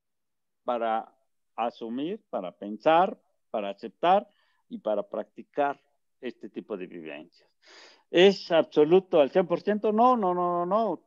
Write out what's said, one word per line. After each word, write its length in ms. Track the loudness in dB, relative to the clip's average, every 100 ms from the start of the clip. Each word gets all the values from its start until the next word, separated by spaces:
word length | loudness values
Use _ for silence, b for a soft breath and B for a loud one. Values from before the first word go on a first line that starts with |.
| _ _ _ _ _ _
para 500 | -6 -4 -2 -4 -6 _ _ _ _ -8
asumir, 640 | -6 -6 -10 -8 -8 -8 _
para 200 | -10 -8
pensar, 640 | -12 -12 -4 2 2 2 -4 _ _ _
para 180 | -8 -8
aceptar 580 | -8 -14 -4 2 2 0 _ _ _ _
y 100 | -10
para 240 | -4 -4
practicar 760 | -4 -8 -10 -16 -10 -4 -4 -6 _ _ _ _
este 280 | -14 -14 -14
tipo 260 | -14 -10 -10
de 120 | -12
vivencias. 600 | -14 -14 -16 -18 _ _ _ B B B B B
¿Es 420 | 4 4 4 0
absoluto 720 | 0 2 2 4 4 4 2
al 80 | 2
cien 160 | 2 0
por 160 | -2
ciento? 300 | -2 -2 0
No, 260 | 2 4 2
no, 160 | 0
no, 320 | -2 -2 -2 -2
no, 0 |
no. 380 | -2 -2 -6